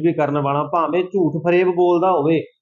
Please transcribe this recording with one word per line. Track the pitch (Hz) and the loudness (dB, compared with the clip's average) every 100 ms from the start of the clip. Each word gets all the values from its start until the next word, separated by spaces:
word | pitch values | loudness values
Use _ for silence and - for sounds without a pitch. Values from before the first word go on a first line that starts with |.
| 165 | -2
ਵੀ | |
ਕਰਨ | 160 143 143 | 0 -2 0
ਵਾਲਾ, | 139 143 | -2 -2
ਭਾਵੇਂ | 147 175 156 175 | -2 -2 0 -2
ਝੂਠ | 180 196 160 151 170 | -2 -2 -2 0 0
ਫਰੇਬ | 180 185 | 2 2
ਬੋਲਦਾ | 175 180 175 185 | 2 2 2 2
ਹੋਵੇ | 175 147 160 - _ | 0 2 0 -2 _